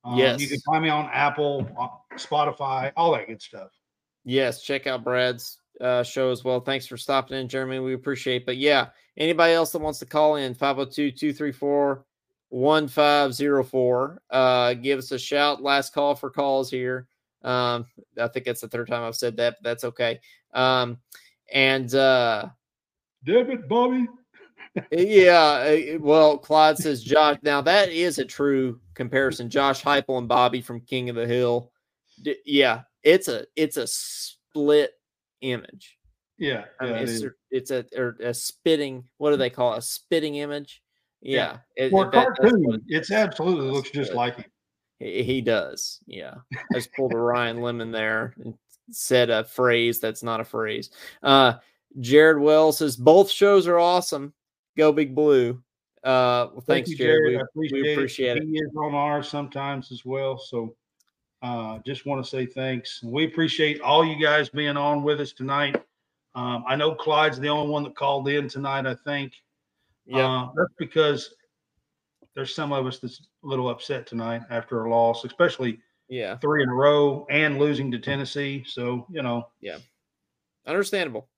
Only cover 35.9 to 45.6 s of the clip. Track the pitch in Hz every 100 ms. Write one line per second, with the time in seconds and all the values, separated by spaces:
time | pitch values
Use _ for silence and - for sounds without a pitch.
35.9 | _ _ _ _ _ 151 120 - - 127
36.9 | 113 123 113 123 _ _ 131 127 127 117
37.9 | 131 123 117 120 117 - - 165 156 143
38.9 | 127 127 _ 147 147 123 127 123 113 123
39.9 | - _ 165 151 143 147 147 139 - _
40.9 | _ _ _ - 131 85 - _ - 131
41.9 | 135 - 131 165 - 208 226 131 110 -
42.9 | 156 160 208 202 - 170 175 135 139 131
43.9 | 143 135 127 123 120 - _ _ _ _
44.9 | _ 117 107 120 131 117 110